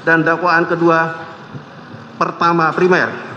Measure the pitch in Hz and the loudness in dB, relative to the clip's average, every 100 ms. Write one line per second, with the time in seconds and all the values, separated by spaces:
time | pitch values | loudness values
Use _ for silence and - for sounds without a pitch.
0 | - 165 160 165 175 165 170 170 170 165 | 2 2 2 0 2 2 2 2 4 4
1 | 165 165 - - - - - - - - | 0 -4 -12 -16 -16 -16 -16 -20 -18 -18
2 | - - 170 170 175 170 160 151 180 180 | -18 -6 -4 0 0 2 0 2 4 4
3 | 117 123 - | 2 -4 -12